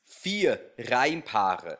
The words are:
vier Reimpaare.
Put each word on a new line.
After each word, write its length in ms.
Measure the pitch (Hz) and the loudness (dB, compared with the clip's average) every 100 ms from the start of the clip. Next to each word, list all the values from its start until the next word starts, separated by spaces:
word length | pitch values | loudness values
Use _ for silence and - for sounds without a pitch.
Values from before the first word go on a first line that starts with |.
vier 540 | _ - 180 208 175 107 - - | _ -12 -6 0 2 2 -4 -12
Reimpaare. 1000 | 113 123 143 165 - 110 95 90 85 78 | 0 2 2 0 -2 0 2 0 -6 -14